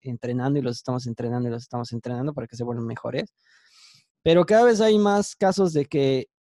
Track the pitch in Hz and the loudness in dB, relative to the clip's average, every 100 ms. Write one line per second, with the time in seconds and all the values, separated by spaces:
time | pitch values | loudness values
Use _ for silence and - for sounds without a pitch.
0 | 131 120 123 123 131 143 127 120 - 127 | -12 -10 -6 -4 -2 -2 -2 -6 -6 -6
1 | 123 113 117 123 123 117 123 120 117 117 | -6 -6 -6 -4 -4 -6 -8 -10 -8 -10
2 | 123 123 143 147 117 120 120 120 117 117 | -8 -6 -6 -8 -10 -10 -8 -6 -8 -8
3 | 117 139 214 _ _ _ _ _ - _ | -8 -6 -8 _ _ _ _ _ -20 _
4 | _ _ 165 170 175 220 240 214 220 214 | _ _ 2 4 6 6 6 6 4 4
5 | 202 202 202 - 190 185 185 156 135 147 | 4 2 0 0 0 2 2 0 0 0
6 | 135 131 - _ | 2 0 -2 _